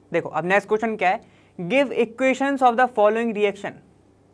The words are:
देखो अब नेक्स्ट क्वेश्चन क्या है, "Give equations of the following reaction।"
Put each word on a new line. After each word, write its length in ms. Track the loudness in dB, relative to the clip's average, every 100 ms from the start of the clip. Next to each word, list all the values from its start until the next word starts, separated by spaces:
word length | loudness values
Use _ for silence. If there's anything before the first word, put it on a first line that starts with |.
| _
देखो 180 | -4 -4
अब 160 | -4 0
नेक्स्ट 220 | 0 0
क्वेश्चन 260 | -2 -2 0
क्या 140 | 0
है, 120 | -2 -6 _ _ -12
"Give 340 | -2 0 2 0
equations 600 | -4 0 0 0 -2 2
of 140 | 2 2
the 120 | 0
following 440 | 2 2 2 -2
reaction।" 380 | 0 -2 -2 -12 -14 _ _ _ _ _